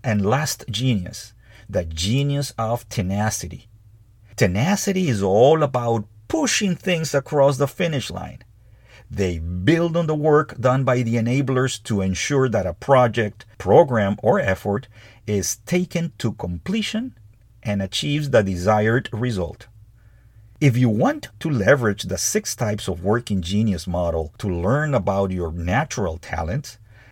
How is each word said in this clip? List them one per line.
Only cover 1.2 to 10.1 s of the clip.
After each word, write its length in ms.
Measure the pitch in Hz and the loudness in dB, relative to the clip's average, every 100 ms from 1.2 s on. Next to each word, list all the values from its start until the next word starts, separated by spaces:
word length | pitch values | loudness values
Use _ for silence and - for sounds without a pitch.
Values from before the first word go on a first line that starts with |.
| - - - - - | -18 -20 -20 -20 -6
the 160 | 92 82 | -4 -4
genius 680 | 80 95 131 143 143 139 - | -4 -2 0 0 -2 -4 -4
of 300 | 110 117 - | -4 -4 -4
tenacity. 800 | - 92 98 110 - 85 85 - - - - - _ - - | -4 -2 0 -2 -2 -8 -14 -18 -20 -20 -20 -20 _ -18 0
Tenacity 720 | 101 92 156 202 - 185 175 | 2 2 0 0 0 0 0
is 120 | 107 | 0
all 400 | 98 101 131 160 | 2 6 6 6
about 440 | 143 127 117 113 104 - - | 2 -2 -2 -2 -4 -16 -6
pushing 460 | 330 285 - 208 165 | -2 0 0 -2 -2
things 380 | - 170 156 | -2 -2 0
across 440 | 139 - 147 139 135 | -2 0 4 4 4
the 100 | 139 | -2
finish 420 | - 170 147 - | -2 -2 -2 -6
line. 340 | 90 - - - - - - - - - | -10 -12 -14 -20 -20 -20 -20 -20 -20 -10
They 260 | 92 92 82 | -2 -2 -2
build 580 | 82 90 101 165 170 170 | -4 0 2 2 2 0
on 120 | |
the 80 | 160 | -2